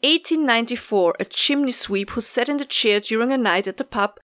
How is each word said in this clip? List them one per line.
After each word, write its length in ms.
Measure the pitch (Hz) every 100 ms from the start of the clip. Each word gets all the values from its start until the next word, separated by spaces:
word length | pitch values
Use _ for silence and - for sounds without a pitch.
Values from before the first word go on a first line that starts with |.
eighteen 420 | 269 330 349 320
ninety-four, 720 | 294 226 233 240 - 208 175 -
a 60 |
chimney 460 | - - - 285 277
sweep 400 | 240 - 202 196
who 100 | -
sat 300 | 226 - 240
in 80 | 285
the 80 | 277
chair 340 | - 226 208
during 320 | 208 220 240
a 60 | 269
night 280 | 220 180 196
at 120 | 190
the 60 |
pub 340 | 269 220 202 -